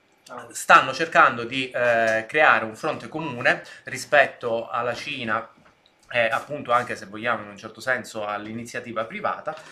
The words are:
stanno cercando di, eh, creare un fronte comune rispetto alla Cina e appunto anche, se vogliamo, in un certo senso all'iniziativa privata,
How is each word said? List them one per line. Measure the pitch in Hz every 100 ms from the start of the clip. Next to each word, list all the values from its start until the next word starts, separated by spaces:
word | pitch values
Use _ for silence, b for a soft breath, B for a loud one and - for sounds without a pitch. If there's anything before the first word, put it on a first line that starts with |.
| _ _ - - -
stanno | - - 165 131
cercando | 131 165 175 143 120 117
di, | 135 127
eh, | 135 120 113 113 110 110
creare | 156 147 113 110
un | 110
fronte | 156 123 117
comune | 156 160 120 139 170 B B
rispetto | - 127 - 147 131 - 120 117 117
alla | 120 120
Cina | 117 147 139 113 110 - _ _ _ _ _ -
e | 123 113
appunto | 110 - 143 117
anche, | 120 117 107
se | 95
vogliamo, | 107 120 110
in | 104
un | 101
certo | 110 -
senso | 127 123 110 110 104
all'iniziativa | 104 107 113 120 123 117 113 113
privata, | 208 98 95 151 160 B